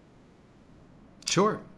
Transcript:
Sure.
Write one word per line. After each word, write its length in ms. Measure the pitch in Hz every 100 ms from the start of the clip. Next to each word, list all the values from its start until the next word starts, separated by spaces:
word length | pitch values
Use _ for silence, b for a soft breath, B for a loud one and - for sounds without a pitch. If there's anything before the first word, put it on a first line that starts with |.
| - - - - - - - - - - - - -
Sure. 360 | 165 208 165 -